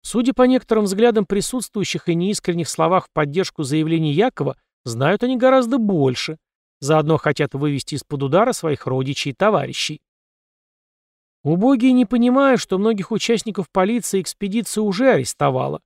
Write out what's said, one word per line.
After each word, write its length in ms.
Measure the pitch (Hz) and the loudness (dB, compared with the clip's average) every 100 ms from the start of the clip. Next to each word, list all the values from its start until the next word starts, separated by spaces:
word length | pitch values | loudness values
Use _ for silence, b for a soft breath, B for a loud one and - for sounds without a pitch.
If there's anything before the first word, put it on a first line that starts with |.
Судя 320 | - 226 247 | -4 -2 -2
по 100 | 254 | 2
некоторым 400 | 254 254 - 220 | 4 2 2 0
взглядам 420 | 208 190 240 220 202 | 0 2 2 2 0
присутствующих 840 | 202 190 254 - 214 185 160 - | -2 -2 -6 -6 -6 -4 -4 -2
и 60 | |
неискренних 560 | 165 180 208 - 175 156 | -2 0 -2 -4 -4 -4
словах 380 | - 160 185 - | 0 2 2 -2
в 20 | |
поддержку 520 | - 147 151 185 - | -4 -2 -2 -4 -4
заявлений 480 | 143 151 156 165 160 | -2 0 0 0 0
Якова, 440 | 147 240 - 139 131 _ _ | 2 0 0 -6 -6 _ _
знают 400 | - 117 139 202 | -10 -2 0 0
они 120 | 247 254 | 0 2
гораздо 400 | 254 262 233 269 | 4 4 2 0
больше. 600 | 220 180 135 123 - 160 _ _ _ _ | 0 2 2 0 -8 -10 _ _ _ _
Заодно 360 | 139 156 151 156 | 0 2 2 0
хотят 380 | - 143 147 | 0 -2 -4
вывести 400 | 135 151 143 - | -2 -4 -4 -6
из-под 300 | 143 - 143 | -10 -8 -6
удара 280 | 139 160 240 | 0 2 2
своих 340 | - 165 143 - | 0 -4 -4 -4
родичей 440 | 131 135 143 147 | -4 -4 -4 -6
и 40 | |
товарищей. 680 | 127 202 196 131 - - 151 _ _ _ _ _ _ _ _ _ _ _ _ _ _ | 0 2 2 -2 -6 -8 -8 _ _ _ _ _ _ _ _ _ _ _ _ _ _
Убогие 500 | 139 170 233 277 254 | -2 2 4 4 4
не 120 | 254 | 4
понимают, 560 | 254 247 240 254 277 240 | 2 2 2 4 4 2
что 160 | - 190 | 0 -2
многих 340 | 208 220 180 | 0 -2 -2
участников 600 | - - 233 - 202 185 | -4 0 -2 -2 -8 -4
полиции 500 | - 185 233 - 202 | 0 0 0 -2 -4
экспедиция 600 | 175 - 202 214 220 - | -4 -6 -4 -4 -4 -2
уже 300 | 214 185 262 | -2 2 2
арестовала. 680 | 196 123 - 143 131 131 151 | 2 0 -2 0 0 -4 -6